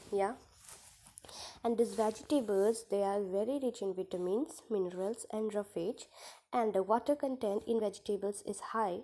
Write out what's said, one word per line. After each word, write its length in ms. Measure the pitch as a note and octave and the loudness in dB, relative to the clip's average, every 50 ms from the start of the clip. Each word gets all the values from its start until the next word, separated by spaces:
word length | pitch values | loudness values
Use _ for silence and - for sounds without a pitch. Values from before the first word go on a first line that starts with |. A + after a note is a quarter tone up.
| - - G#3 | -8 -2 0
yeah. 200 | G3 G3 G#3 B3+ B3+ - - - - - - - - - - - - - - - - - - - - - - - - - | 0 2 0 -2 -6 -12 -20 -20 -20 -20 -18 -18 -18 -20 -20 -20 -20 -20 -20 -20 -20 -20 -18 -16 -14 -14 -14 -12 -4 -2
And 140 | A#3 A#3 | 0 2
these 180 | A3 A#3+ G#3 G3 | 2 2 2 2
vegetables, 920 | G#3 G#3+ A3 G#3+ - - - D4+ C#4+ A3+ G#3 G3+ G3 G3 G#3+ A3+ A3 - - | 2 2 2 0 -2 0 2 2 4 4 4 4 4 6 4 4 2 -2 -2
they 120 | G3+ G3+ G3+ | 0 2 2
are 180 | G3 G3 G#3 | 2 2 2
very 380 | G3+ F#3 F#3 G3 G#3+ A#3 C#4 C#4+ C4 | 0 0 0 0 0 2 0 0 0
rich 200 | B3 A3+ - G3+ | -2 -2 -2 -4
in 120 | G3 F#3 | -4 -2
vitamins, 680 | F#3 F#3+ - - F3 F3+ F3+ F#3+ A#3 D4+ - - - - - | -4 -4 -4 -4 -2 0 0 2 0 0 -2 -6 -10 -6 -2
minerals 560 | A3 G3 F#3 F3+ F3+ F3+ F#3+ G3+ A#3+ - - - - | 0 0 0 0 -2 -2 -4 -4 -4 -6 -8 -6 -4
and 200 | G#3+ A3 G#3+ G3+ | -2 -2 0 0
roughage, 520 | G#3 G3+ - - F3+ E3+ G3 C4 - - - - - - - - - _ _ - | -2 -4 -2 -4 -4 -2 -2 -4 -6 -10 -18 -20 -20 -20 -18 -20 -20 _ _ 0
and 200 | B3 A3+ G#3+ F#3+ | 2 2 4 4
the 100 | F#3+ F#3+ | 2 4
water 320 | F#3+ G#3+ A#3+ - - D4 | 4 2 2 4 2 2
content 500 | D4 - C4+ C4 C4 A#3 G#3 G3 A3 - | 2 0 -2 -2 -2 0 0 0 0 0
in 140 | - A3+ A3+ | 0 0 2
vegetables 640 | G#3+ G3+ F#3+ - - - G3+ G3 G3 G3+ G3+ - - | 2 0 -2 -4 -4 -2 -2 0 0 -2 -4 -4 -6
is 140 | - G3+ - | -8 -8 -6
high, 400 | - - - A3+ A3 F#3+ F3 G#3 | -8 -4 -2 0 0 0 -2 -4